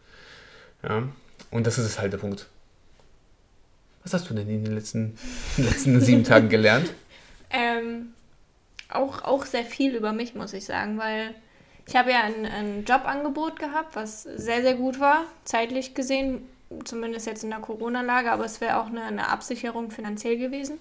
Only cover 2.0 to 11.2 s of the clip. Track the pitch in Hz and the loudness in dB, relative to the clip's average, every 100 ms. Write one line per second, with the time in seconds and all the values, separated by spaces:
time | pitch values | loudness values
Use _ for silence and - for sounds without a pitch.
2 | 101 95 101 98 - - - _ - - | -2 -2 -4 -6 -10 -20 -20 _ -20 -20
3 | - - _ _ _ _ _ _ _ _ | -20 -20 _ _ _ _ _ _ _ _
4 | - 180 - 107 107 110 110 107 107 117 | -4 -4 -2 -4 -2 -2 -2 -4 -4 -4
5 | 113 - - - - - 117 110 139 123 | -4 -6 -10 -8 -2 2 2 4 6 8
6 | 113 120 113 113 110 110 110 120 175 - | 8 8 10 8 8 6 6 6 2 -6
7 | - - - - - 254 240 233 233 233 | -18 -20 -20 -20 -6 -2 0 0 -4 -8
8 | 233 233 _ _ _ _ _ - - - | -12 -18 _ _ _ _ _ -20 -8 -4
9 | 277 - - 277 - 240 233 - 269 240 | -2 -4 -2 -2 0 -6 -4 0 0 0
10 | 214 214 240 - 208 196 214 - 202 214 | -2 -4 -6 -10 -12 -12 -6 -4 -4 -4
11 | 220 220 | -4 -4